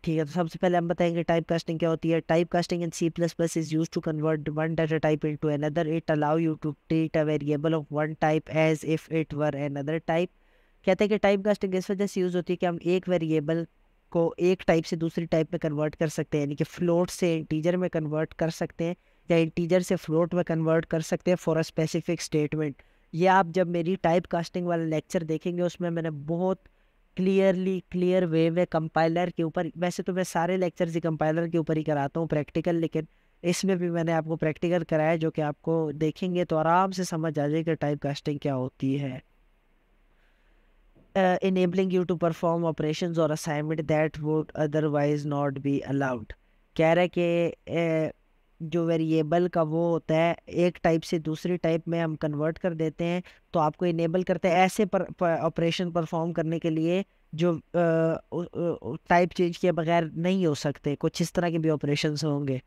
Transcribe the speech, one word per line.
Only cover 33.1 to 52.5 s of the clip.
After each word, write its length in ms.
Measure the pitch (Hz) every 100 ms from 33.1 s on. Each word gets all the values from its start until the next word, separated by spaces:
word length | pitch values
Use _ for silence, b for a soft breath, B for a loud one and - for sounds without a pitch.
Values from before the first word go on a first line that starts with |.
| _ _ _
इसमें 340 | 175 175 190 185
भी 120 | 175
मैंने 220 | 170 165
आपको 240 | 165 160 160
प्रैक्टिकल 460 | 156 151 175 175
कराया 340 | 165 160 156 165
जो 140 | 160
कि 120 | 156
आपको 500 | 151 151 - 165 160
देखेंगे 520 | 147 156 - 185 175
तो 120 | 175 156
आराम 340 | 160 175 190
से 140 | 185
समझ 340 | 180 165 160 151
आ 100 | 147
जाएगा 260 | 156 165
टाइपकास्टिंग 640 | 156 147 147 139 143 - 143
क्या 160 | 147
होती 420 | 135 131 _ 135 139
है। 260 | 139 131 _ _ _ _ _ _ _ _ _ _ _ _ _ _ _ _ _ _ _ 196
Uh, 280 | 185 180
enabling 480 | 190 185 180 185 190 185
you 120 | 175
to 80 | 170
perform 560 | 170 165 175 170 165
operations 440 | 151 156 156 180 165
or 120 | 156
assignment 560 | 156 - 147 151 160 147
that 340 | 151 156 151
would 280 | 151 156 151 -
otherwise 680 | 151 156 151 147 147 151 147
not 320 | 143 143 139
be 340 | 139 139 -
allowed। 400 | 139 135 123 - - _ _ _ -
कह 160 | 160
रहा 100 | 170
है 80 | 180 -
कि, 300 | 175 170 170
uh, 720 | - - 151 170 160 156 - _ _ _ _
जो 240 | 165 170 165
वेरिएबल 640 | 165 160 160 151 170 180
का 140 | 170
वो 280 | 160 160 170
होता 260 | 165 - 160
है 200 | 170 165 -
एक 300 | - 175 -
टाइप 200 | 175 165
से 160 | - 175
दूसरी 380 | 156 156 175 175
टाइप 320 | 165 165 165
में 120 | 165
हम 140 | 165 151
कन्वर्ट 420 | 156 147 156